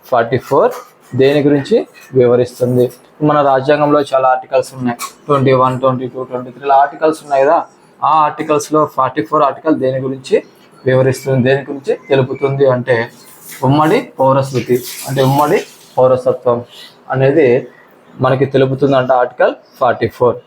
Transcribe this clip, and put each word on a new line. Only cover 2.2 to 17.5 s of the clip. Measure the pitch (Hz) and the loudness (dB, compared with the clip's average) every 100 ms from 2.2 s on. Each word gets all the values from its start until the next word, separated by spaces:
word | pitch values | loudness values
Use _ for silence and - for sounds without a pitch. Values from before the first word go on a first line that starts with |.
| 123 120 123 - 123 123 120 - _ _ | 4 4 0 -2 -2 0 0 -4 _ _
మన | 151 147 | 0 2
రాజ్యాంగంలో | 139 135 131 147 147 147 | 2 0 2 0 2 2
చాలా | 143 131 131 | 0 0 2
ఆర్టికల్స్ | 127 - 131 - | 0 -2 -4 -4
ఉన్నాయి, | 135 123 120 - - - | -6 -6 -6 -10 -14 -2
ట్వంటీ | 143 135 | 0 2
వన్, | 131 127 127 | 2 2 0
ట్వంటీ | 131 127 127 | -2 -2 -8
టూ, | 127 | -10
ట్వంటీ | 127 123 127 | -10 -10 -12
త్రీ | 120 139 | -10 0
ఇలా | 135 | 2
ఆర్టికల్స్ | 143 - 156 151 | 2 0 -2 -2
ఉన్నాయి | 147 135 | -4 0
కదా. | 139 165 - _ _ _ | 2 2 -2 _ _ _
ఆ | 131 156 151 | 0 2 0
ఆర్టికల్స్లో | 147 156 147 147 151 147 | -4 -4 -4 0 -2 -2
ఫార్టీ | - 131 151 | -2 -2 -4
ఫోర్ | 151 151 | -4 0
ఆర్టికల్ | 143 131 160 139 | 0 -2 -4 -2
దేని | 131 131 | -2 -4
గురించి | 135 131 - 226 - _ _ - 131 | -6 -10 -2 -2 -2 _ _ -8 -2
వివరిస్తుంది, | 131 131 127 135 131 | 2 2 -2 -2 0
దేని | 123 139 135 | 2 0 -2
గురించి | 139 - 240 - | -10 -6 -8 -2
తెలుపుతుంది | 139 131 135 139 139 135 | -2 0 -4 -4 2 2
అంటే, | 123 120 117 117 - - - - - | 2 0 -2 -2 -10 -20 -20 -20 -4
ఉమ్మడి | 131 147 156 226 254 - | 0 2 2 0 -2 -2
పౌరస్మృతి, | 135 135 135 123 120 120 - - - | 2 2 0 -6 -2 -2 -2 -12 -6
అంటే, | 135 | 0
ఉమ్మడి | 131 139 285 403 - - - - | 0 2 0 0 -4 -20 -8 0
పౌరసత్వం | 127 127 131 - 123 120 120 - - - - | 2 2 0 -2 -2 -4 -6 -20 -20 -20 -6
అనేది | 131 135 151 135 | 0 2 4 2